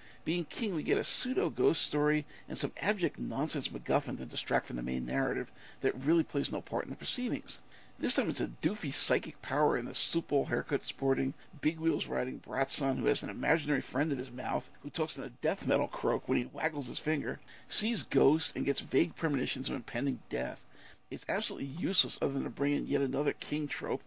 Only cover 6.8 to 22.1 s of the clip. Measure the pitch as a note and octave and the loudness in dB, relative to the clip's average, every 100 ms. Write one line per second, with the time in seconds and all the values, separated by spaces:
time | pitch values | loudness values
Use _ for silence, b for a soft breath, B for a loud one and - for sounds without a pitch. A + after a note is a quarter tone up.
6.8 | - C3 - - B3 D3 - - B B | -2 -6 -6 -2 -2 -2 -4 -14 B B
7.8 | B - A#3+ C4+ G#3 C#3 A#2+ A#2 D#3 G#3 | B -4 0 2 0 0 -2 0 0 0
8.8 | D3+ - - C3 - - - C#3 D3 A#2+ | -4 -2 2 2 0 -10 -2 4 4 4
9.8 | A#2+ A2+ - E3 - D3 C3+ B2 - C#3+ | 0 -4 -2 0 2 2 4 0 0 -2
10.8 | - - C3+ C3 C3+ B B - D3+ D#3+ | -2 0 2 4 2 B B -2 0 2
11.8 | E3 C#3+ C3+ C3 B2+ B2+ - A#2 C3+ - | 2 2 0 0 0 -4 -4 -2 0 0
12.8 | C#3 C3 B2 B2 - G2+ B2+ D#3+ C#3+ C3+ | 0 2 2 2 0 -2 2 2 2 0
13.8 | - C3 D#3+ C3 B2+ B2 A2 C3+ - - | 0 0 0 0 -4 -6 -2 -2 -4 -12
14.8 | D3 E3 D#3 C#3 A#2+ A#2+ D3+ G3 - A#2+ | -6 -2 -2 -4 -10 -2 0 0 2 2
15.8 | - - A#2+ A#2+ - C3+ B2 C#3 D#3+ D3+ | 0 0 0 2 2 0 0 -2 -2 -2
16.8 | B2+ - D3+ D3+ A#2 C3+ B B - - | -6 -4 0 0 -2 -6 B B -6 -2
17.8 | G#3+ G#3+ B2 C3+ C3+ D#3+ - - C3+ C#3 | 0 0 2 6 6 6 2 -2 0 -2
18.8 | - C3 E3+ - E3 C#3 C#3+ B2+ - B2+ | 2 2 2 0 0 0 0 -2 -4 -6
19.8 | - A#2+ C#3 B2 - B2 B2+ - - B | -4 -2 -2 -2 -4 -4 -4 -6 -14 B
20.8 | B B - - - D4 - G3+ C#3 D#3 | B B -12 -8 -4 -2 -2 -4 -6 -2
21.8 | F3+ F#3+ B2 | 0 2 0